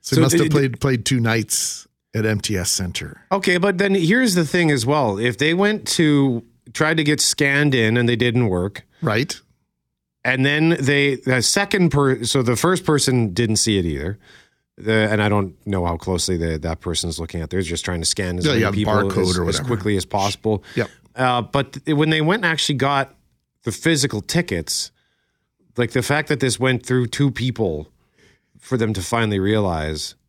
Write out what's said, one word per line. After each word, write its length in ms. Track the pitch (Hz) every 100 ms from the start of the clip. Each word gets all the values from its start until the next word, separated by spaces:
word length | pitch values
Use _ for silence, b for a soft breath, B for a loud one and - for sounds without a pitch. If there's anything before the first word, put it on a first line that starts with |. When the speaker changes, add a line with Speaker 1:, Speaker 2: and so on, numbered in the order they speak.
Speaker 1:
So 140 | - 135
Speaker 2:
So 0 |
Speaker 1:
he 60 |
must 120 | 156
have 100 | 170
Speaker 2:
did 80 | 160
Speaker 1:
played, 280 | 147 139 117
played 260 | 139 127 -
two 140 | 131
nights 680 | 113 113 110 - - - - _ _
at 120 | 113 110
M 140 | 107
T 180 | - 98
S 140 | 85
Center. 540 | - 92 - 76 - _
Speaker 2:
Okay, 260 | 196 190 180
but 200 | 196 185
then 160 | 202
here's 420 | 196 165 233 247 180
the 100 | 156
thing 260 | 180 165
as 140 | 139 113
well. 320 | 151 123 98
If 200 | 120 113
they 160 | 151
went 340 | 170 202 214 214
to, 540 | - 156 147 139 117 - _ -
tried 240 | - 156 160
to 60 |
get 160 | 151 147
scanned 560 | - - 143 139 147 131
in 220 | 110 120
and 100 | 120
they 80 | 117
didn't 320 | 120 120 117
work. 380 | 90 92 - _ _
Speaker 1:
Right. 380 | - 107 139 - _ _ _ _ _ _ _ _
Speaker 2:
And 220 | 123 131 135
then 320 | 147 160 165
they, 360 | 135 143 143 131
the 260 | - 127
second 480 | 117 - 202 208 175
per-, 320 | 143 139 127
so 180 | 117 135
the 140 | 120 117
first 300 | 165 185 -
person 480 | 151 135 127 110
didn't 240 | 87 117 110
see 200 | - 98
it 80 | 85
either. 320 | 73 80 107 b b b b b -
The, 300 | 104 110 107
and 120 | 107
I 80 | 104
don't 260 | 104 95 - -
know 200 | 95 87
how 120 | 82
closely 400 | - 90 - 90
the, 200 | 82 78
that 220 | 80 80
person's 380 | - 80 85 82
looking 220 | 82 87
at. 80 | 78
They're 120 | 92
just 220 | 85 85
trying 180 | - 87
to 40 | 82
scan 320 | - 92 90
as 80 | 147
Speaker 1:
Yeah, 60 |
Speaker 2:
many 100 | 117
Speaker 1:
yeah, 100 | 107
Speaker 2:
people 220 | 101 104
Speaker 1:
barcode 280 | 107 98 92
Speaker 2:
as, 160 | 92 90
Speaker 1:
or 120 | 85
Speaker 2:
as 60 | -
Speaker 1:
whatever. 120 | 131
Speaker 2:
quickly 300 | 113 95 101
as 80 | -
possible. 580 | 104 101 - 110 104 B B
Speaker 1:
Yep. 140 | 110 B _ -
Speaker 2:
Uh, 260 | 127 123
but 320 | 107 139 135 139 -
th-, 120 | 147
when 140 | 156
they 100 | 156
went 220 | 156 208
and 80 | 175
actually 240 | 160 - 139
got 400 | 135 143 135 _ _ _ _ _
the 80 | -
physical 500 | - 160 156 131 107
tickets, 680 | - 170 170 92 - - - _ _ _ _ _ _ _ _ -
like, 140 | 120
the 100 | 131
fact 280 | 113 147 151
that 100 | 143
this 200 | 131 -
went 260 | 131 123 -
through 220 | 127 120
two 240 | - 143
people 580 | 123 123 117 104 76 78 _ b b b b b -
for 160 | - 131
them 160 | 113
to 80 | 104
finally 380 | 87 117 110 101
realize 760 | 95 107 101 82 78 76 - -